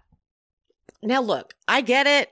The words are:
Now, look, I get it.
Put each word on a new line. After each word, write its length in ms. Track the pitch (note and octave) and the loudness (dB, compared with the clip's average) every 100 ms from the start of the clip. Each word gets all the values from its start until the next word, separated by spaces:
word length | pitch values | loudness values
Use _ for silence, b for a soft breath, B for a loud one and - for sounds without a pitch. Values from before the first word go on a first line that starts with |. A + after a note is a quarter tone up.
| _ _ _ _ _ _ _ _ - _ | _ _ _ _ _ _ _ _ -20 _
Now, 180 | A3 C4 | -4 -2
look, 320 | A3+ C#3+ - - - | -2 -4 -6 -12 -4
I 140 | B3 | -2
get 260 | A#3 B3+ C#4 | 0 0 2
it. 220 | C#4+ - | 2 0